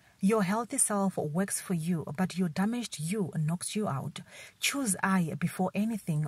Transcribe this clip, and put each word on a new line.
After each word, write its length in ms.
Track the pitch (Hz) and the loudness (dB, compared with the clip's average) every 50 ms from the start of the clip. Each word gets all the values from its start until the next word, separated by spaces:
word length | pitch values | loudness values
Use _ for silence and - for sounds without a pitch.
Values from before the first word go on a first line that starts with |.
| _ - _ - | _ -20 _ 0
Your 240 | - 190 226 220 190 | 2 4 4 6 4
healthy 340 | 170 208 226 240 - - 269 | 4 2 0 0 -2 0 0
self 380 | - - 214 202 196 190 - | 2 2 4 2 2 2 2
works 460 | - - 151 147 180 202 196 - - | 0 -2 0 0 0 0 0 -2 -6
for 140 | - - 190 | -2 -2 -2
you, 300 | 165 156 170 180 156 - - 151 - | -2 0 0 0 0 0 -4 -2 0
but 200 | 185 175 - 175 | 0 0 2 0
your 120 | 190 170 | 0 0
damaged 500 | 143 - 190 214 240 247 226 - - - | 2 0 0 0 0 -2 -4 -6 -6 -6
you 320 | 151 160 202 226 190 - - 156 | -4 -2 0 0 0 0 0 0
knocks 360 | 151 156 170 180 - - - | 0 0 0 -2 -4 -4 -2
you 140 | 208 214 - | -2 0 0
out. 320 | 135 135 - 147 - - - - - - - - - - | 0 -2 -4 -6 -8 -10 -16 -16 -18 -20 -20 -20 -14 -4
Choose 380 | - - - 285 269 214 180 - | -4 -2 -2 0 0 -2 -2 0
I 320 | - 190 190 185 170 151 - 147 | 2 2 4 4 2 0 -2 -2
before 320 | - 143 - - 185 - - | -2 -2 0 0 -2 -2 0
anything 540 | 190 208 226 233 202 - - 156 151 151 | 0 -2 -2 -2 -4 -4 -2 0 0 0